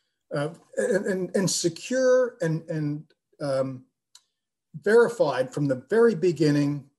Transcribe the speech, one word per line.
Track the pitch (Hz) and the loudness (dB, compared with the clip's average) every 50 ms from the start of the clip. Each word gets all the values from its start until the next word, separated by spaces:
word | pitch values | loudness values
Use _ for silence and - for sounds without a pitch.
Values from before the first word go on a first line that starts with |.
| _ _ _ _ _ - - | _ _ _ _ _ -10 -8
uh, | 143 147 160 170 - _ _ - - | -6 -6 -6 -8 -12 _ _ -6 -4
and, | 208 208 214 185 208 | -2 0 0 0 0
and, | - 185 190 185 175 - | -2 -4 -4 -4 -2 -2
and | 208 185 160 | 0 0 0
secure | - - - 170 165 - - - 247 262 262 254 254 254 254 233 - - | 0 -2 -2 -2 -4 -4 -6 -4 -2 0 2 4 4 4 2 0 -2 -4
and, | 170 160 156 160 - - | -4 -2 -2 -4 -6 -6
and, | 165 156 151 147 147 151 - _ _ _ _ _ _ - | -6 -4 -4 -4 -6 -6 -10 _ _ _ _ _ _ -8
um, | 151 139 135 135 131 135 131 123 - _ _ _ _ _ - - _ _ _ _ _ _ _ _ _ _ - 151 - | -6 -4 -2 -2 -2 -4 -6 -12 -16 _ _ _ _ _ -20 -20 _ _ _ _ _ _ _ _ _ _ -16 -6 0
verified | 202 214 240 233 - - - 151 147 127 127 131 127 - | 4 6 6 6 4 2 0 0 0 0 -2 -4 -4 -4
from | 151 147 139 | -4 -2 -2
the | 131 123 - - | -2 -4 -4 -2
very | 196 226 233 233 208 | 2 4 4 4 4
beginning | 160 180 180 165 143 160 147 143 147 147 143 147 143 131 - _ | 2 0 0 0 2 2 2 2 2 0 0 -2 -6 -10 -14 _